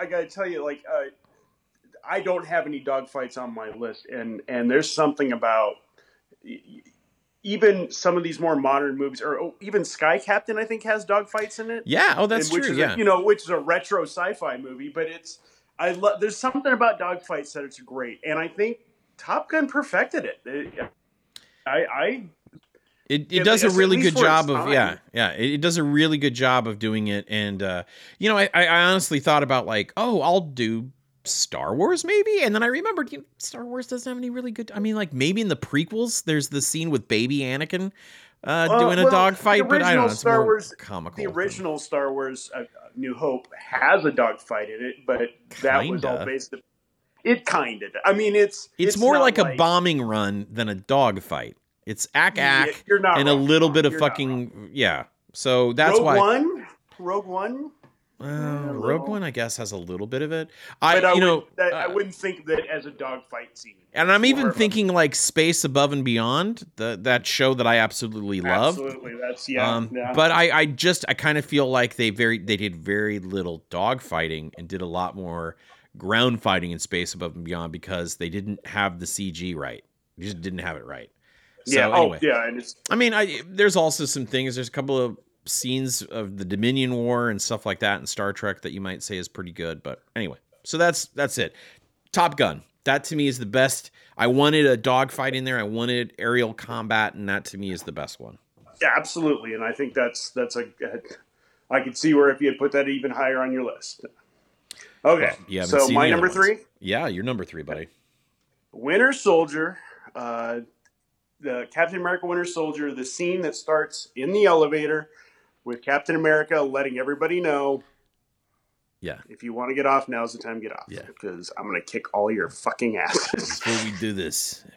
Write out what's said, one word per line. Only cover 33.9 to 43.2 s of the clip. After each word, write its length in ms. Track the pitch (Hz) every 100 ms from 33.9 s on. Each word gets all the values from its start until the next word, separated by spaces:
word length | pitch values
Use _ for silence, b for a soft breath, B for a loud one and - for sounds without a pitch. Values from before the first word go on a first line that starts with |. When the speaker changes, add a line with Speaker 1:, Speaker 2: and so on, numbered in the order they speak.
| 247 247
Speaker 2:
have 60 | 247
any 120 | 247
really 200 | 247 247
good, 180 | 220 220
I 40 | 202
mean, 160 | 214
like, 180 | 214 185
maybe 280 | 131 143 196
in 80 | 214
the 80 | 147
prequels, 680 | - 139 165 220 240 -
there's 240 | - 156 135
the 120 | 143
scene 280 | 131 160 165
with 180 | 139 -
baby 300 | 110 120 143
Anakin, 520 | 131 135 156 - 190 B B B B B -
uh, 220 | 160 165
Speaker 1:
Uh, 80 | 226
Speaker 2:
doing 200 | 240 180
a 60 |
Speaker 1:
well, 60 | 262
Speaker 2:
dogfight, 500 | 190 190 190 208 202
Speaker 1:
the 20 | 240
Speaker 2:
but 140 | 285
I 120 | 349
don't 20 | 254
know, 60 |
Speaker 1:
original 80 | 233
Speaker 2:
it's 100 | 214
Speaker 1:
Star 160 | 240 226
Speaker 2:
more 60 |
Speaker 1:
Wars, 300 | 220 214 - -
Speaker 2:
comical 380 | - 185 165 -
Speaker 1:
the 80 | 139
Speaker 2:
than 80 |
Speaker 1:
original 440 | 160 196 180 180 151
Star 340 | - 147 139
Wars, 380 | 135 135 127 -
uh, 100 | 127 120 - - 123
New 180 | 131
Hope 340 | 127